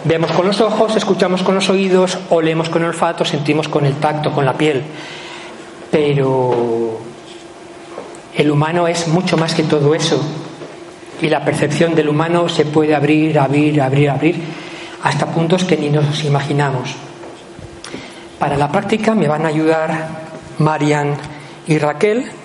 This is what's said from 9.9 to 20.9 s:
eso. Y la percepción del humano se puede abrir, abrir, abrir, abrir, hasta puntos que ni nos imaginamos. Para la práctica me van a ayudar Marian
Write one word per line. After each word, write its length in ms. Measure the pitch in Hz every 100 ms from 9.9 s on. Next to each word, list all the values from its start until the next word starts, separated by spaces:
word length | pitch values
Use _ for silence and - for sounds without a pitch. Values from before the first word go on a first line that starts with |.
| 160
eso. 260 | - 139 - - - - - - - - - -
Y 80 | 156
la 160 | 151
percepción 520 | 151 156 147 147 170 160
del 120 | 147
humano 400 | 147 165 175 170
se 160 | 165
puede 300 | 147 156 151
abrir, 460 | 147 147 156 156 147
abrir, 400 | 131 143 151 151
abrir, 300 | 131 135 143
abrir, 320 | 135 151 175 156 - - - - -
hasta 240 | - 143 156
puntos 380 | 165 165 180
que 120 | - 151
ni 120 | 147
nos 340 | 147 147 -
imaginamos. 720 | 151 143 - 143 143 127 123 - - - - - - - - - - - - - - -
Para 180 | 147 143
la 140 | 143
práctica 440 | 190 196 220 220
me 120 | 220 147
van 200 | 151 160
a 20 |
ayudar 720 | 156 156 160 160 160 160 - - - - -
Marian 580 | 151 156 147